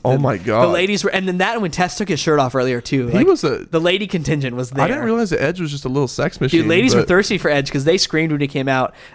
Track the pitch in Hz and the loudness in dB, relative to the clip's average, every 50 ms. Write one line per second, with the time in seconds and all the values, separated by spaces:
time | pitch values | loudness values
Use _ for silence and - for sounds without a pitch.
0 | - 127 131 139 143 139 113 90 90 117 107 117 127 - 175 170 185 196 208 185 | 0 0 2 2 2 0 0 -2 -2 0 2 2 4 4 2 2 0 0 0 0
1 | - 196 - 190 190 190 180 180 185 214 233 233 202 165 - 180 180 175 - - | 0 0 -2 0 -2 -2 -2 0 0 0 0 -2 -4 -4 0 -2 -2 -2 -2 -4
2 | 208 - 165 139 - 165 151 147 131 123 135 131 123 131 123 120 - - 143 135 | -4 -2 -2 -2 0 2 2 2 2 2 0 0 0 0 -2 -2 -4 -2 -2 -2
3 | 123 120 - 202 302 381 359 - - 147 117 - 50 - - 160 165 175 185 202 | 0 0 2 4 4 4 4 2 2 -2 -2 -4 -6 -4 -2 0 2 2 0 0
4 | 214 190 - 170 143 139 160 147 139 127 120 123 127 117 135 139 147 180 262 - | -2 -2 -4 -4 -2 0 -2 -2 -2 -4 -4 -6 -6 -4 -2 0 0 0 0 -2
5 | 240 226 226 233 233 185 - - - 151 175 180 170 151 147 139 - 127 127 143 | -2 -2 0 0 0 0 0 0 0 -2 -2 -4 -6 -6 -6 -6 -6 -4 -2 -2
6 | 139 120 - - 139 175 - - - 135 - 165 156 160 165 185 247 262 240 240 | -2 -2 -2 -4 -4 -4 -2 -2 -2 2 2 2 2 4 2 2 4 4 4 2
7 | - - 175 190 208 - 214 175 - 160 147 143 139 - - 139 131 160 180 - | 2 4 2 2 2 2 -2 -2 0 0 0 0 -2 -2 -2 0 2 2 2 2
8 | - - - 156 160 160 151 143 147 135 - 143 131 135 131 131 127 - - - | 0 0 0 -2 0 0 0 0 -2 -2 -2 -2 -2 0 0 0 0 -2 -4 -12
9 | - - | -20 -14